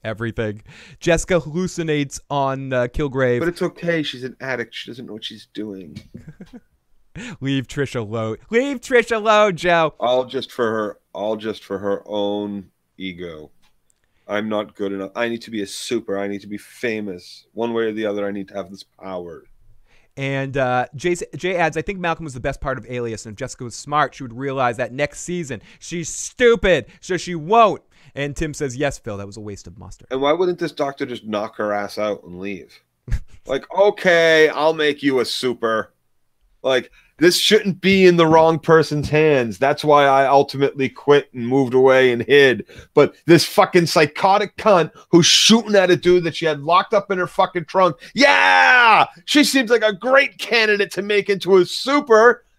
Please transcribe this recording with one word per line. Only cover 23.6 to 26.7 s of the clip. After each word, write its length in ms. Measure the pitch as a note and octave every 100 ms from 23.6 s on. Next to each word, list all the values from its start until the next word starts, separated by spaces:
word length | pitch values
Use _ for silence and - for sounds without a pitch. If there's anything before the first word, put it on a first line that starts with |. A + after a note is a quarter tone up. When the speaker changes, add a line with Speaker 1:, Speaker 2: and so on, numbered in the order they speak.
Speaker 1:
was 100 | B2
smart, 400 | - - D3 C#3
she 80 | -
would 140 | C3 A2+
realize 400 | C#3 C3+ B2+ A#2
that 160 | A#2+
next 280 | B2+ C#3+ -
season. 400 | - F3+ D3 A2+ - -
She's 280 | - E3+ D#3+
stupid, 800 | - - _ A#3+ A#3 G3+